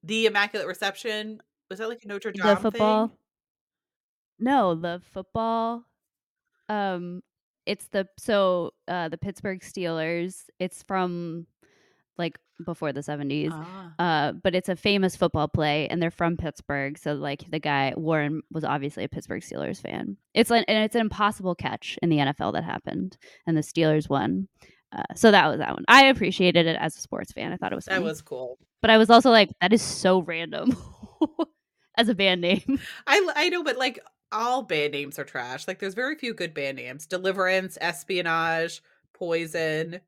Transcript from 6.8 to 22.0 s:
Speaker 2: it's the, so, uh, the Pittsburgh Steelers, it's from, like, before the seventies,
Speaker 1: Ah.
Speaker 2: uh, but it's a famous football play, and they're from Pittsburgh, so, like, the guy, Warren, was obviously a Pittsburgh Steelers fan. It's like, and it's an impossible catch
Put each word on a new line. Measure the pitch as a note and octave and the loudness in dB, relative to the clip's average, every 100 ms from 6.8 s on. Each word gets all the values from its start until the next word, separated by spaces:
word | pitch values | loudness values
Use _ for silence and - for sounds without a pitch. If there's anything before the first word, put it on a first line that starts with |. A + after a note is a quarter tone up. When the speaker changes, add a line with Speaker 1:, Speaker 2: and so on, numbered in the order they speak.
| G3 F3+ F3 F3+ - _ _ _ - | -2 -4 -8 -12 -16 _ _ _ -8
Speaker 2:
it's | G3 - | -8 -4
the, | G3+ F#3+ - | -4 -4 -8
so, | - G#3 F#3+ F3+ E3+ _ - | 0 2 4 2 -2 _ -8
uh, | F3+ E3 | -6 -6
the | E3+ | -6
Pittsburgh | G3 F#3+ G#3 F#3+ | -10 -8 -8 -8
Steelers, | - - F3 E3 D#3+ E3+ F3 F#3 - _ | -10 -8 -4 -2 -2 -2 -4 -8 -20 _
it's | F#3 - | -8 -8
from, | - F#3+ F#3 F3 E3+ E3 E3+ _ _ _ _ _ _ - | -6 -2 -2 -4 -8 -10 -12 _ _ _ _ _ _ -6
like, | E3+ - _ _ F3 | -6 -6 _ _ -12
before | E3+ D#3 | -6 -6
the | C3 | -6
seventies, | D3 D3 C#3 C#3+ D3+ | -6 -6 -4 -2 -4
Speaker 1:
Ah. | D#3+ D#3+ F#3 F3+ D#3+ | -6 -12 -16 -18 -4
Speaker 2:
uh, | F3 D#3 C#3+ | 0 0 0
but | - F#3+ F3+ | -2 -2 -2
it's | F3+ | -2
a | F#3 | -2
famous | G#3+ G3+ F#3+ - | 2 2 2 2
football | F3 E3 D3+ | 0 2 -2
play, | - D3+ D3 D3+ | 0 0 0 -2
and | E3+ | -2
they're | E3+ | -2
from | - E3+ E3+ | 0 -2 -2
Pittsburgh, | E3 - - C#3+ C#3 D3+ | -6 -10 -8 -6 -4 -6
so, | - | -6
like, | D3 D3 C#3+ - | -6 -6 -8 -8
the | D#3+ | -6
guy, | D3 C#3+ C3+ - | -2 0 0 -2
Warren, | D#3+ D#3+ D3 D#3 - | 0 0 0 -4 -6
was | D#3+ | -6
obviously | D3+ D3 C#3+ - | -4 -2 -4 -8
a | G2 | -8
Pittsburgh | - - - | -8 -8 -10
Steelers | - - - G3 | -8 -8 -6 -8
fan. | - - - G3 _ | -10 -8 -8 -10 _
It's | - A#3+ | 0 4
like, | A#3 - | 2 2
and | G#3+ | 0
it's | G#3+ A#3+ | 2 0
an | |
impossible | G#3+ - G#3 G#3+ F#3 | -2 0 -2 0 -4
catch | F3 - B2 - - | -4 -6 -8 -10 -4